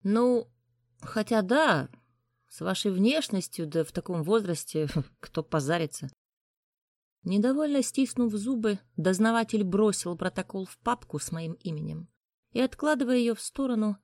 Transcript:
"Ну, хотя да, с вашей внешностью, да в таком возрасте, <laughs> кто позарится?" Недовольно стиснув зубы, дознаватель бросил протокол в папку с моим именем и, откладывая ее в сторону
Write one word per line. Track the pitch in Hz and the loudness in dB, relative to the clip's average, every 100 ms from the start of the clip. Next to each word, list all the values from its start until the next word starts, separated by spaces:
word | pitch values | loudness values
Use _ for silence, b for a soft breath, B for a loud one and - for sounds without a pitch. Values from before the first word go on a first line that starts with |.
"Ну, | 196 220 247 247 - _ _ _ _ _ | 0 2 4 2 -2 _ _ _ _ _
хотя | - 220 214 226 | -6 -4 2 2
да, | 185 269 311 160 - - _ _ _ _ _ | 4 4 4 2 0 -12 _ _ _ _ _
с | - | -8
вашей | 165 190 208 | -4 -2 0
внешностью, | 185 214 302 - 196 - - 156 | 4 4 4 0 -4 -4 -8 -2
да | 165 | -2
в | 156 | -2
таком | - - 170 | -4 -4 -4
возрасте, | 156 220 196 160 - 156 151 156 | 2 2 2 -4 -4 -4 -2 -2
<laughs> | - _ | -4 _
кто | - - | -8 -8
позарится?" | 160 156 139 170 156 - 139 _ _ _ _ _ _ _ _ _ _ _ | -2 -2 0 -2 -2 -6 -14 _ _ _ _ _ _ _ _ _ _ _
Недовольно | 175 196 240 277 302 285 | 0 2 2 2 2 0
стиснув | 254 - 262 - 240 | 0 0 -2 0 -2
зубы, | 208 220 247 214 202 _ - | -2 -2 0 0 -2 _ -2
дознаватель | 165 185 220 233 220 220 | 0 4 4 2 0 0
бросил | 190 196 214 190 180 170 | 2 4 4 2 -6 -4
протокол | 180 - - 196 | -4 -4 -8 -8
в | 190 - | -10 -6
папку | 233 240 - 247 | -4 -4 -6 -10
с | - | -6
моим | 165 165 | -8 -8
именем | 170 180 151 156 156 170 _ _ _ _ | -8 -8 -8 -8 -10 -14 _ _ _ _
и, | - | -2
откладывая | 262 - 294 294 254 254 | -2 0 0 0 2 2
ее | 233 | 2
в | 220 | -2
сторону | - - 269 226 214 196 | -8 -4 -2 0 0 -4